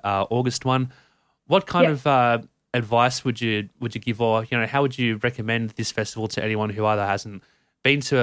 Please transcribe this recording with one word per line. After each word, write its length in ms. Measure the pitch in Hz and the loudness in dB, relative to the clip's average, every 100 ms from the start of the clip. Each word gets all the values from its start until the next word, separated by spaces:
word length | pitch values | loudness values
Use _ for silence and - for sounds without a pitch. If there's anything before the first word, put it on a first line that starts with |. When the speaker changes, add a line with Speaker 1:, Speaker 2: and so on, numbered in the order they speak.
| 101 | -2
Speaker 1:
uh, 180 | 98 98 | -2 0
August 340 | 117 123 - | 0 -2 -2
one. 300 | 127 131 131 - _ _ _ _ - | 0 0 -2 -8 _ _ _ _ 0
What 180 | 185 196 | 0 2
kind 200 | 180 165 | 2 2
Speaker 2:
Yep. 80 | |
Speaker 1:
of, 140 | 143 147 | 2 2
uh, 300 | 135 120 120 - _ _ | 4 4 2 -2 _ _
advice 520 | 123 107 117 123 127 131 | -6 0 2 4 2 -2
would 160 | 117 | -2
you, 260 | 117 107 101 _ | -2 -2 -4 _
would 120 | 117 110 | -10 -6
you 40 | |
give, 220 | 120 110 | -6 0
or, 240 | 117 113 110 | 2 2 0
you 80 | 120 | -2
know, 100 | 110 | 0
how 160 | 139 | 0
would 140 | 139 127 | 0 0
you 200 | 120 110 | -2 0
recommend 540 | 123 120 110 117 113 | -2 -2 -2 -2 -2
this 200 | - 113 | -4 -6
festival 360 | - 107 - 110 | -4 -4 -4 -6
to 140 | - | -4
anyone 260 | 110 107 107 | -2 -2 -2
who 160 | 104 107 | 0 0
either 200 | 104 101 | 0 0
hasn't 380 | 98 110 98 - _ _ _ | -4 -6 -14 -18 _ _ _
been 180 | 135 143 | 0 0
to 180 | 135 135 | 2 2